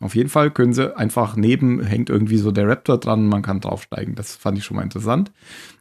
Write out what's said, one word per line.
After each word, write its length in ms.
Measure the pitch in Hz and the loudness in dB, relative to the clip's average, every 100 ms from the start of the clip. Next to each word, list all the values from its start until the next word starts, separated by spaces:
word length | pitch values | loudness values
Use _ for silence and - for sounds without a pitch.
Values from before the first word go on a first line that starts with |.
Auf 140 | 95 110 | -4 0
jeden 140 | 139 | 2
Fall 200 | 156 151 | 2 2
können 220 | 147 123 | 4 2
sie 220 | 120 135 - | 2 0 -2
einfach 380 | 107 - 107 110 | -2 0 -2 2
neben, 480 | 107 131 131 120 | 2 4 2 2
hängt 260 | 107 110 120 | 0 -2 0
irgendwie 280 | 104 107 110 | 0 2 2
so 140 | 104 | 2
der 160 | 101 104 | 2 2
Raptor 300 | 123 - 127 | 0 2 0
dran, 280 | - 110 107 | 2 0 2
man 140 | 104 | 0
kann 180 | 98 98 | -2 -4
draufsteigen. 560 | 104 101 - - - - | -4 -8 -8 -10 -8 -8
Das 200 | 107 - | -12 -6
fand 220 | 110 101 | -4 -4
ich 60 | |
schon 140 | - 98 | -4 -6
mal 60 | |
interessant. 480 | 98 - 107 131 202 _ - - - - | -6 -4 -2 0 -2 _ -20 -20 -20 -14